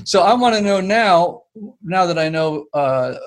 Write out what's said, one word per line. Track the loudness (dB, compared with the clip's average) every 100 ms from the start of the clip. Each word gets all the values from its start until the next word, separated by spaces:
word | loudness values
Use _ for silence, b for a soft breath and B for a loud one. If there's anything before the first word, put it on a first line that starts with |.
So | -2 2
I | 4
wanna | 4 2 0
know | 0 -2
now, | 0 0 4 2 2 -4 _ -20 -20 -16
now | -6 -2 0
that | 0
I | -2
know, | -2 -2 -4 -6
uh, | -2 0 0 -2 -6